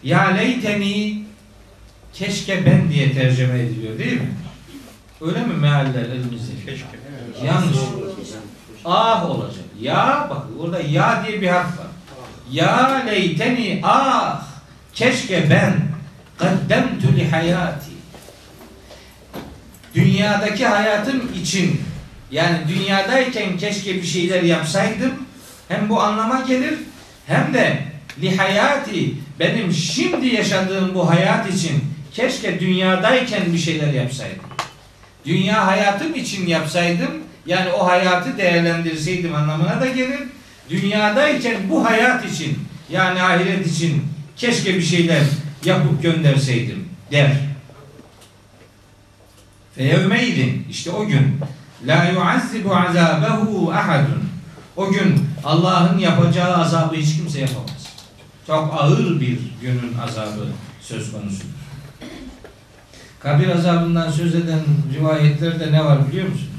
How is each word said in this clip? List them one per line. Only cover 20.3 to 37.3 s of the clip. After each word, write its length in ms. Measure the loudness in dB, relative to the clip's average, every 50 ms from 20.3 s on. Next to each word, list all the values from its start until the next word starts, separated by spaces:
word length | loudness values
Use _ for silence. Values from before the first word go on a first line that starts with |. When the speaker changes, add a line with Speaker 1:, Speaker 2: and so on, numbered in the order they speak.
| 2 2 0 0 -2 0 2
Speaker 1:
hayatım 560 | 2 2 2 2 2 0 0 0 0 -2 -2 -4 -4 -6 -6 -6
için, 380 | -2 0 0 2 2 0 0 -4 -6 -10 -12 -14 -16 -18 -20 -18 -8
yani 280 | -2 0 0 2 0 0 -2 -2
dünyadayken 880 | -2 -2 0 0 0 0 0 2 2 2 2 2 -2 -4 -4 -4 -4 -4
keşke 360 | -4 -4 -4 -4 -4 -4 -4
bir 120 | -4 -4
şeyler 360 | -2 -2 0 0 0 0 2 2
yapsaydım. 680 | 2 2 2 0 -2 0 0 0 0 0 -2 -2 -2 -2 -4 -12 -14 -16 -20 -20 -20 -20 -20 -10 -6
Hem 200 | -4 -2 0 0
bu 140 | 0 2 2
anlama 380 | 0 0 0 0 0 0 -2
gelir, 340 | 0 0 0 0 0 -2 -4 -6 -8 -14 -18 -20 -20 -20 -20 -20 -6
hem 280 | -2 0 0 2 2 2
de 280 | 2 2 2 0 -2 -6 -8 -12 -16 -16 -16 -10 -4 -2
li 140 | 0 0
hayati, 760 | 2 2 2 2 2 2 2 0 0 -4 -4 -4 -2 -2 -2 -4 -6 -12 -14 -6 -2
benim 320 | 0 0 0 0 0 0 -2
şimdi 540 | -2 -2 -4 -2 -2 -2 -2 -2 0 0
yaşadığım 680 | 0 0 0 0 0 0 0 0 -2 -2 -2 -2 -2 0
bu 160 | 0 2 4
hayat 440 | 4 4 4 2 0 0 -2 -2 -2
için 300 | -2 -2 0 -2 -2 -2 -4 -8 -10 -14 -12 -6
keşke 480 | -2 -2 -2 -2 -2 -4 -4 -2 -2
dünyadayken 920 | 0 0 2 2 2 2 2 2 4 4 2 2 2 0 -2 -2 0 0 0
bir 60 | 0
şeyler 340 | 0 0 -2 0 0 0 0
yapsaydım. 520 | 0 -2 -2 -4 -8 -10 -10 -10 -12 -14 -14 -10 -10 -10 -10 -12 -20 -20 -20 -20 -20 -20 -20 -20 _ -4
Dünya 400 | -2 0 2 2 2 2 2 4
hayatım 480 | 2 2 4 2 2 2 0 -2 -4 -4
için 320 | -4 -6 -6 -6 -4 -2
yapsaydım, 640 | 0 0 0 0 0 0 0 0 2 0 0 -2 -2 -4 -8 -12 -14